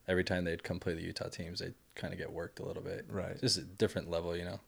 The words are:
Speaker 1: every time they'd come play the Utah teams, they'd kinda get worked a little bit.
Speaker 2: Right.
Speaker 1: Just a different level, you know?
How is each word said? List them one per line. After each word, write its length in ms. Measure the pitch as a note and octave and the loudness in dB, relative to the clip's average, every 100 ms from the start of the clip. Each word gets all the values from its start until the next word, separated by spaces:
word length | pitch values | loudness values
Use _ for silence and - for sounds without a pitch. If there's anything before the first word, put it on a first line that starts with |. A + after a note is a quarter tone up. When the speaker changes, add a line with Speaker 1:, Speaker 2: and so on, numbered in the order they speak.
| - | 4
Speaker 1:
every 180 | F#2 | 4
time 200 | F#2 F#2 | 6 4
they'd 180 | F2 E2 | 2 0
come 160 | - F2 | -2 -2
play 120 | - | 0
the 80 | E2 | 0
Utah 260 | E2+ - F#2 | -2 -4 -4
teams, 320 | - E2+ F2 | -4 -6 -4
they'd 140 | - - _ | -6 -8 _
kinda 200 | - - - | -8 -6 -4
get 140 | - | -4
worked 300 | E2 E2+ - | -4 -6 -4
a 40 | |
little 180 | - - | -6 -4
bit. 240 | F#2 - - | -4 -6 -2
Speaker 2:
Right. 320 | - C#2+ - | -2 -2 2
Speaker 1:
Just 160 | B2+ F#2 | 4 4
a 60 | |
different 480 | F2 F#2+ G#2+ G2 E2 | 0 2 4 4 0
level, 260 | E2+ E2+ E2+ | 0 2 0
you 80 | |
know? 160 | F2+ F#2+ | -2 -6